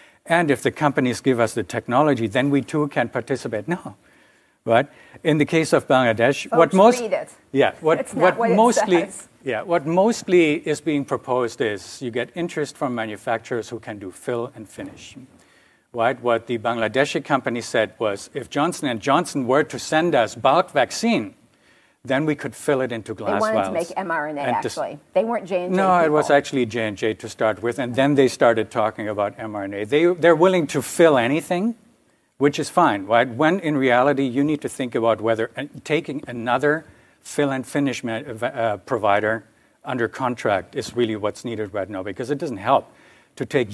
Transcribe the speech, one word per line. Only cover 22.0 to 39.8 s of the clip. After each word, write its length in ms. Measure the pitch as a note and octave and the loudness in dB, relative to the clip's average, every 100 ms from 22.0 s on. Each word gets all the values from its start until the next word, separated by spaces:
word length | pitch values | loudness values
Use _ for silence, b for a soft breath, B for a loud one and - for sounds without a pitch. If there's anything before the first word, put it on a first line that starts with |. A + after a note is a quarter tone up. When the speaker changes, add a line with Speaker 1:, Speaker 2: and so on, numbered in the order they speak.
Speaker 1:
then 220 | A#2 C3 D#3 | -4 0 0
we 80 | |
could 200 | D3 C3+ | -2 -6
fill 260 | - - C3+ | -6 -2 0
it 100 | B2+ | 0
into 220 | A2+ G#2 | -4 -8
glass 260 | G#2+ G2+ G3 | -8 -4 -2
Speaker 2:
They 0 | |
wanted 140 | G#3+ | 0
Speaker 1:
vials 140 | A3 F#3+ | 0 0
Speaker 2:
to 40 | |
make 200 | F3 F3 - | -2 -6 -6
M 140 | F#3 | -4
R 160 | E3 D3+ | -4 -4
N 100 | D3 | -4
A, 20 | |
Speaker 1:
and 200 | C3+ G#2+ | -4 -2
dis- 140 | - - | -4 -6
Speaker 2:
actually. 220 | A2 D3+ _ | -8 -10 _
They 100 | - | -2
weren't 220 | A3+ A#3 F3+ | 0 -4 -4
J 180 | F#3 | -4
and 80 | F3+ | 0
J 40 | F#3 | 0
Speaker 1:
No, 220 | F#3+ F3+ | 4 4
it 60 | D#3+ | 4
was 160 | D3+ D3 | 4 4
Speaker 2:
people. 100 | C#3+ | 4
Speaker 1:
actually 300 | - C#3 A#2 | 2 -2 -2
J 220 | A#2+ G#2+ | -2 -4
and 80 | G2 | -2
J 180 | A2+ | -4
to 140 | - A2+ | -4 -8
start 340 | - A2 G#2 | -2 0 0
with, 160 | A#2 A#2 | -4 -4
and 160 | B2 | -4
then 220 | A#2+ C#3 C#3+ | 0 2 4
they 120 | C3 | 4
started 420 | - B2 A2 G#2+ | 4 4 4 0
talking 380 | A#2+ A2 A2 G#2+ | -2 -2 -2 -6
about 260 | G#2 G#2 G#2 | -2 -4 -4
M 160 | A2 G#2 | -10 -8
R 80 | |
N 80 | G2 | -8
A. 120 | G2+ | -6
They, 200 | G#2+ D3 E3+ | -2 2 2
they're 240 | F3 E3 D#3 | 4 4 6
willing 300 | F#3 F#3 D3 | 4 4 0
to 160 | D3 | -4
fill 340 | - - E3 C3+ | -4 4 6 6
anything, 580 | A#2 D#3 D#3+ F3+ A3 A3+ _ _ _ _ _ - | 2 0 -2 -2 -2 -4 _ _ _ _ _ 0
which 200 | C#3+ D3 | 0 0
is 100 | - | -2
fine, 380 | - D3+ G2+ F#2+ | 2 2 2 2
right? 220 | A#2 C3 | 2 2
When 320 | A2+ D#3 F#3+ | 2 0 0
in 180 | D#3+ D3 | -2 0
reality, 460 | C3 B2 C#3 C#3 | 2 4 4 2
you 200 | C3+ B2 | 0 0
need 160 | D3 D3 | 0 -2
to 60 | B2+ | -6
think 260 | - B2+ | -6 -4
about 260 | B2 A2+ G#2 | 0 0 0
whether, 300 | A2 A2 A#2 - | 0 0 -2 -6
uh, 80 | C#3+ - | -12 -12
taking 380 | - D#3 D#3+ C#3 - | -4 -4 -4 -10 -10
another 580 | A#2+ A#2 B2+ D3 D#3 - b b b | -8 -2 0 2 0 -4 b b b
fill 300 | - - C#3 | -10 -2 -2
and 160 | C3+ B2 | -2 -4
finish 360 | D3 C#3 A#2 | -2 -2 -4
ma-, 180 | A#2 A2+ C#3 A2 | -6 -8 -8 -6
uh, 360 | A#2+ B2+ A2+ G2+ - | -6 -2 -2 -2 -4
provider 580 | A#2 G#2 G2+ G#2+ A2 - b b b | -2 2 2 2 -2 -6 b b b